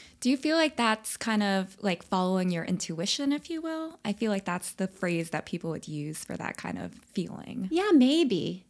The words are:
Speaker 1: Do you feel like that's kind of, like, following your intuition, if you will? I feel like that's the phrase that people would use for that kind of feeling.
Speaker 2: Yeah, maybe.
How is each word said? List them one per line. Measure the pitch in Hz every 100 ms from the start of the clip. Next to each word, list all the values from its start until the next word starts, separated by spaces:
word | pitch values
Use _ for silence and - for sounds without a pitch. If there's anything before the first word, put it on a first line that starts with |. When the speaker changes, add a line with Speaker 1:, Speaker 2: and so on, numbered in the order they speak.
| - -
Speaker 1:
Do | 247
you | 277
feel | 302 330
like | 311 -
that's | 233 220 - -
kind | 233 214
of, | 202 190 190 -
like, | 202 175
following | - 185 185 190 180
your | 170
intuition, | 165 180 - 160 190 - 277
if | 294 -
you | 330
will? | 320 320 320 330
I | 220
feel | 202 226
like | 196
that's | 190 175 -
the | - 190
phrase | - 175 170 165
that | 151 -
people | 170 165
would | 156 -
use | 151 147 156
for | - -
that | - -
kind | - -
of | - - -
feeling. | - - - - - 190
Speaker 2:
Yeah, | 320 415
maybe. | 320 254 320 294 180 - 185